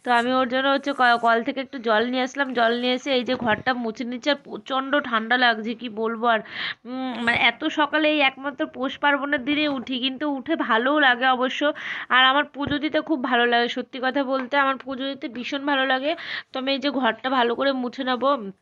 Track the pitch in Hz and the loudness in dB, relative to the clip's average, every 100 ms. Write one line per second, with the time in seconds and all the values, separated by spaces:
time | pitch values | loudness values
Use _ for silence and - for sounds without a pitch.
0 | - 240 240 254 254 254 269 277 277 269 | 4 2 4 2 2 2 2 2 0 2
1 | 247 240 233 226 233 269 254 277 226 214 | 4 4 4 2 0 -6 -8 -6 0 2
2 | 240 254 254 269 269 240 226 240 247 254 | 2 0 -2 -2 -2 2 2 2 0 -2
3 | 294 262 233 254 240 214 - 254 233 220 | 0 0 0 -2 0 0 0 -2 -4 -6
4 | 240 247 294 285 - 208 - 269 269 285 | -8 -4 -2 -2 -4 -14 -4 -4 0 0
5 | 277 226 220 247 247 220 220 233 247 208 | 0 -2 0 2 4 2 -2 -6 -8 -4
6 | 226 226 233 220 - - - - 233 254 | -4 0 2 2 0 -10 -8 -10 -10 -8
7 | 262 226 233 240 247 233 311 302 294 302 | -6 -4 -2 2 2 0 -4 0 0 2
8 | 311 302 269 262 277 277 311 247 262 - | 2 4 2 0 -10 -6 -8 -4 -6 0
9 | 285 285 277 294 247 294 302 269 233 254 | 0 2 0 -4 0 0 0 -2 -6 -4
10 | 262 262 302 277 254 330 269 269 254 302 | -4 -4 -4 -4 -4 -4 2 2 4 4
11 | 277 240 262 254 262 - 294 302 - - | 4 4 2 2 0 0 -2 -2 -8 -10
12 | - 247 262 269 285 254 277 285 294 294 | 0 4 6 4 0 -4 -4 -2 0 -2
13 | 302 302 247 247 240 240 240 254 240 269 | 0 -2 0 2 4 4 2 -2 -8 -4
14 | 254 269 262 262 247 285 269 269 254 262 | -2 0 0 -2 0 2 2 0 -6 -6
15 | 269 269 302 233 233 285 277 277 269 262 | -6 -6 -8 -8 -6 -4 0 0 2 2
16 | 277 339 - - - 262 262 277 277 277 | 0 -4 -6 -10 -8 -6 -2 0 0 0
17 | 247 220 262 262 240 233 269 269 247 240 | 0 0 -2 2 2 2 0 0 -4 -6
18 | 262 254 262 285 196 185 | -4 0 0 0 -4 -14